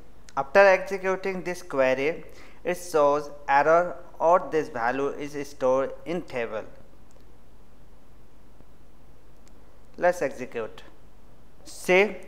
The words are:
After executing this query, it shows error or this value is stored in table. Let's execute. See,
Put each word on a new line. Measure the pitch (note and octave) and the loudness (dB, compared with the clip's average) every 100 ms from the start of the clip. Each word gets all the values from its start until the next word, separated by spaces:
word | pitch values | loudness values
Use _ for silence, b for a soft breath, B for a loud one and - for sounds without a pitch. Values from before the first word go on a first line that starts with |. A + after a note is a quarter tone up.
| - - - - | -14 -14 -6 -4
After | C#3 G3 | 4 8
executing | G3 F#3 F#3 G3 F#3+ F#3 G3 F#3 | 10 8 4 -2 0 0 -2 -4
this | E3+ F3 | -4 -6
query, | - C#3 C3 C3 C#3+ F3+ - B B B | 0 4 4 4 2 -2 -8 B B B
it | - F3 | -4 -4
shows | - D#3 C#3+ D3 D3 - - | 0 4 6 4 -2 -6 4
error | C#3 D3+ E3+ F3 - - - | 6 8 6 4 -4 -10 0
or | D#3+ F3+ C#3 | 4 4 4
this | D#3 C3 | -2 0
value | B2 A#2 C3 C#3+ | 0 0 0 -2
is | - C#3+ C#3+ C#3 | -4 -6 -8 -8
stored | - C3 C3 C3 - D3 | 0 4 4 2 -4 -6
in | F3 | -6
table. | - B2+ A2+ G#2+ - - - - - - - - - - - - - - - - - - - - - - - - - - - - - - - - - - | -4 -4 -4 -4 -8 -12 -14 -14 -14 -14 -14 -14 -14 -14 -14 -14 -14 -14 -14 -12 -12 -12 -12 -12 -12 -12 -14 -14 -14 -14 -14 -14 -14 -14 -14 -14 -12 0
Let's | F3 F3 | 2 2
execute. | C#3 B2 B2 A#2+ G#2+ - - - - - - - - - - | -2 -4 -8 -6 -6 -8 -14 -14 -14 -14 -14 -14 -14 -14 -12
See, | - - F#3 G3+ - | -4 4 6 6 0